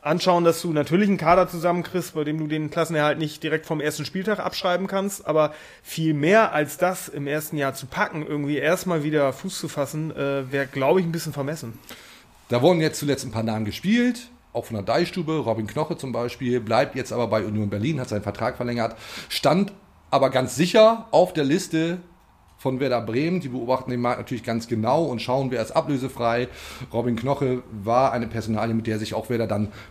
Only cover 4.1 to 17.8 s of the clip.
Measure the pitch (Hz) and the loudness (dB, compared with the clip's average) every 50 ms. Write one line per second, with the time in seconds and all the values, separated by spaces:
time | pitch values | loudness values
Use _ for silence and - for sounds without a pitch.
4.1 | - 190 185 214 208 - - - - - - 185 175 175 190 190 190 196 190 202 | -6 -4 -2 -2 -2 -2 -2 -4 -4 -2 0 0 0 0 -2 -2 -2 -2 -2 -2
5.1 | - - - - 156 156 151 147 151 - - - - - - - - 165 165 160 | -6 -6 -4 0 2 4 2 2 0 -6 -18 -20 -20 -20 -16 -10 -6 -2 0 0
6.1 | 151 143 147 170 202 220 220 - - 151 151 151 - - 180 185 185 - - - | 2 2 4 4 6 6 4 4 2 0 -2 -2 -2 0 0 0 0 -2 -8 -10
7.1 | - 147 143 139 147 156 151 - 160 147 139 135 131 - 139 - - 175 208 - | -8 -6 -4 -4 -4 -4 -4 -4 -4 -2 -2 -2 -4 -6 -10 -8 -4 -2 -2 -2
8.1 | 180 156 147 - 147 147 143 143 147 131 139 156 185 185 - 185 170 156 143 151 | -2 -6 -6 -4 -4 -2 -2 -2 -2 0 2 2 2 2 0 0 0 0 0 0
9.1 | 151 147 139 135 131 - - 190 - - - - - 147 139 131 - 151 160 156 | 2 2 2 2 0 -4 -8 -8 -8 -8 -8 -6 -4 -4 -4 -4 -4 -6 -6 -6
10.1 | - - 139 139 139 139 131 131 143 139 135 131 - 139 135 143 180 190 175 170 | -4 -4 -4 -2 -2 -4 -4 -4 -4 -4 -4 -4 -2 0 2 4 4 4 2 0
11.1 | 160 165 - 160 - 143 135 139 131 - 131 113 104 - - - - - - - | -2 -4 -6 -6 -6 -4 -4 -6 -6 -8 -10 -12 -12 -14 -16 -20 -20 -20 -20 -20
12.1 | - - - - - - - - 120 120 131 175 180 165 160 160 165 - 147 143 | -20 -20 -20 -20 -20 -20 -4 -2 2 4 6 6 6 4 2 0 -2 -2 -2 -2
13.1 | 139 - - 107 101 113 113 117 110 110 110 101 - - - 185 226 240 240 247 | -2 -2 -4 -4 -4 -2 -2 -2 -2 -2 -2 -4 -4 -4 0 2 2 4 4 2
14.1 | 240 - - - - - _ _ - 120 - - 117 104 95 98 120 160 175 175 | 0 -2 -8 -18 -20 -20 _ _ -8 -8 -6 -4 -6 -4 -2 0 0 2 0 0
15.1 | - 185 160 151 160 151 117 113 110 113 110 107 - 147 156 - 175 - - 131 | -2 -4 -2 -2 -2 0 0 0 0 0 -2 -4 -4 -4 -2 -2 -4 -6 -6 -6
16.1 | 117 117 123 120 - - 131 120 123 123 107 107 110 123 139 - - 127 117 - | -4 -4 -4 -4 -6 -4 0 0 0 0 2 2 4 4 2 2 -2 -6 -6 -4
17.1 | 113 123 120 104 110 110 92 107 104 107 107 101 107 101 | -2 -2 0 2 0 0 0 0 0 0 0 0 0 0